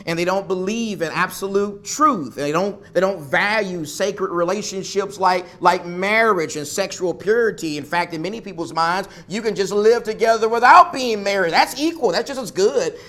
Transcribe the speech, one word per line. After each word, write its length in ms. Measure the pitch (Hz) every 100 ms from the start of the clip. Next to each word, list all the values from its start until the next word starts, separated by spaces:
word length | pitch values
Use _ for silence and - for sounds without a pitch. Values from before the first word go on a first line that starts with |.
| -
And 120 | 165
they 60 |
don't 240 | 175 190 185
believe 540 | 185 190 226 226 180
in 100 | 156
absolute 720 | 160 185 - 196 196 208 202
truth. 500 | - - 302 214 123
They 180 | 110 143
don't, 300 | 160 202 190 -
they 60 | 175
don't 200 | 190 190
value 640 | 139 170 202 220 196 175
sacred 460 | 151 - 196 - 190
relationships 880 | 175 170 202 - 190 - 190 196 180
like, 260 | 190 185 180 -
like 240 | 175 180
marriage 720 | 175 175 196 220 226 185 151 151
and 100 | 143
sexual 460 | - 190 - 180
purity. 640 | 175 185 233 226 165 165 147
In 80 |
fact, 300 | 139 175 175
in 80 | 160
many 180 | 175 226
people's 320 | 202 165 165
minds, 380 | 165 165 185 185 - -
you 140 | 202
can 120 | 226
just 180 | 180 196
live 300 | 208 214 233
together 460 | 220 190 226 226 220
without 420 | 233 247 349 349
being 320 | 277 247 214
married. 300 | 202 196 170
That's 260 | 180 311 -
equal. 340 | 311 330 233
That's 160 | 180 226
just 120 | 262
as 100 | 214
good 440 | 170 208 269 160 -